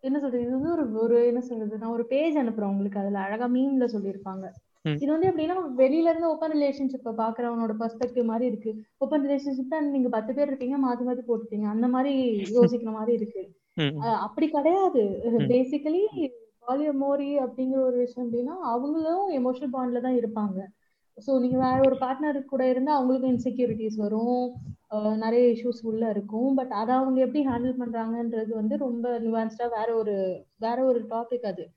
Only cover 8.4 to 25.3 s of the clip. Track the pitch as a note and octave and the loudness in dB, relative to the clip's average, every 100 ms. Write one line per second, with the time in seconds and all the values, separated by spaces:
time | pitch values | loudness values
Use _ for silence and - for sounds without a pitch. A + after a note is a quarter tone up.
8.4 | B3+ G#3 A3+ G#3+ - _ C#4 D4+ C#4 C#4 | -2 -2 -6 -8 -12 _ 0 0 2 0
9.4 | C#4+ C4 C4 D#4 D4 C#4 B3 A3 A3 C4 | -2 -4 -4 -2 0 2 2 0 -2 -2
10.4 | C#4+ C4+ B3 C#4 C4 A#3+ B3 B3 A#3+ A3+ | -2 -2 -2 0 0 0 -2 -4 -2 -4
11.4 | - G#3 G#3+ G#3+ B3 B3+ C4+ C4+ B3+ G#3+ | -2 -4 -2 0 2 2 2 2 2 0
12.4 | F#3+ A3+ A#3+ A#3+ A3+ A3 A3 A#3 G#3 F#3+ | 2 6 6 4 -4 -2 2 2 0 -6
13.4 | F#3+ _ _ - D3 D3+ A#3 G#3+ G#3 - | -12 _ _ 0 0 0 0 0 -2 0
14.4 | D#4 D#4 D4 F#4+ F#4+ C4+ G#3 G3 A3+ A#3 | 0 2 2 2 4 2 0 0 0 2
15.4 | A3 B3 C4 D4 D4 E4+ G#4 G4 C#4+ A#3+ | 4 4 4 -2 0 0 0 -2 -6 -6
16.4 | - _ A#3+ C4 D4+ C#4 C#4 C#4 C#4 C#4+ | -20 _ -4 -2 0 0 0 0 0 0
17.4 | B3+ B3+ C4 C4+ C4 B3 B3 B3 B3 A#3 | -2 -2 -2 2 2 2 0 -2 -4 -2
18.4 | B3 F#4 D4 A#3 C#4 D#4+ D#4 F4 G4+ C#4+ | -4 -4 -2 -2 0 -2 0 0 0 0
19.4 | B3 B3+ C#4 C4 B3+ A#3+ B3+ B3 A3 A3 | 0 -2 -4 -4 -2 -2 0 0 0 -2
20.4 | G#3 F#3 G3 _ _ _ _ - G#3+ C4 | -2 -4 -8 _ _ _ _ -12 0 2
21.4 | B3 B3+ B3+ C4 C4+ C4 B3+ C4 D4+ C#4+ | 2 2 2 6 4 4 -2 -2 -2 -2
22.4 | C4+ C4+ B3+ B3+ C4+ D4 B3+ C4 C4 B3 | -4 0 2 2 2 2 4 2 2 0
23.4 | C4 C4 A#3+ A3 A3 G#3+ G#3 A3 A#3 B3 | 0 0 0 0 -4 -2 -2 0 0 0
24.4 | B3 B3 - - _ G#3+ G#3+ A3 A3 | -2 -6 -14 -16 _ -2 0 0 2